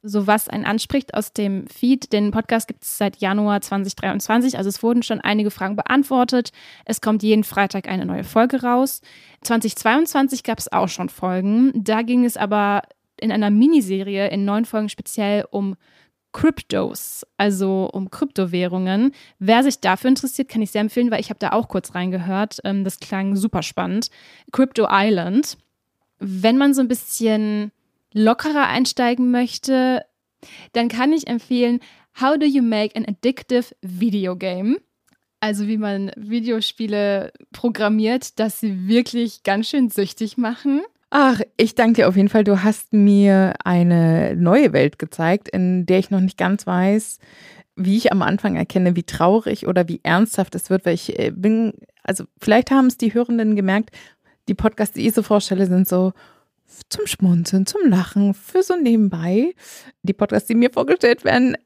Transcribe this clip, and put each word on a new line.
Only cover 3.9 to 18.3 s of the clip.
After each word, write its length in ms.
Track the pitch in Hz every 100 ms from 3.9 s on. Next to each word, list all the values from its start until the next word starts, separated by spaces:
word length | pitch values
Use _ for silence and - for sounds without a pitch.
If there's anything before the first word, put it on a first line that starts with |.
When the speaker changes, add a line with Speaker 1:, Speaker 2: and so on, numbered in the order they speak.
| -
Speaker 1:
dreiundzwanzig, 600 | 190 196 - 226 254 247
also 120 | 196
es 140 | 196
wurden 200 | 226 240
schon 180 | 226 220
einige 300 | - 208 208
Fragen 240 | - 190
beantwortet. 800 | 208 - 262 277 262 247 254 233 _ - -
Es 160 | - 220
kommt 240 | 220 214
jeden 180 | 208 214
Freitag 460 | 208 - 196 196 -
eine 180 | 185 180
neue 160 | 180
Folge 400 | 190 220 247 262
raus. 380 | 247 247 269 - _ - _ _
Zwanzig 320 | - 233 208 -
zweiundzwanzig 680 | 220 254 330 285 269 262
gab 140 | - 220
es 120 | -
auch 180 | 185 185
schon 200 | - 180
Folgen. 640 | - 185 185 196 220 262
Da 280 | 226 202 220
ging 220 | 233 247
es 120 | 240 -
aber 460 | 202 208 202 202 - _ _ -
in 120 | 220
einer 180 | 208 208
Miniserie 800 | 208 269 330 190 190 196 196 202
in 160 | 196
neun 200 | 202 208
Folgen 240 | 226 220 214
speziell 560 | - - - 202 208 -
um 240 | 202 196 185 _ _ _ _ _
Kryptos, 960 | - 320 - - 190 - - - - - -
also 520 | 202 190 190 190 190
um 180 | - 190
Kryptowährungen. 1000 | - 285